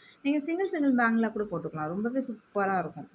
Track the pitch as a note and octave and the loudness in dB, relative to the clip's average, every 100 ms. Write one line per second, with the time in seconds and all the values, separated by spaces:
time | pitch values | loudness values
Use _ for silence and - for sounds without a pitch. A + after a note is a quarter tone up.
0 | - - C#4 D4 D4 E4 F#4+ E4+ C#4+ B3 | -20 -6 0 0 0 -2 0 2 2 4
1 | A#3 A3+ A3 G#3+ G#3 - D#3 D#3+ D3+ F#3+ | 4 4 2 0 -2 -4 -6 -6 -4 -2
2 | A3+ C4 C4 A3 - G3+ F#3+ F#3 E3 - | -2 -2 -4 -8 -8 -2 2 2 -2 -6
3 | - | -14